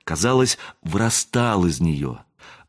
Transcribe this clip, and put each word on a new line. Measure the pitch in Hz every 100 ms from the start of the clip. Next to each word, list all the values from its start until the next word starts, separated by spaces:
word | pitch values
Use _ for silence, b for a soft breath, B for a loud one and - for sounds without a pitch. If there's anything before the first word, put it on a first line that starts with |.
казалось, | - 78 110 127 127 - B B
вырастал | - 92 113 - - 123 120 104 87
из | 80
нее, | 85 73 69 60 - _ B B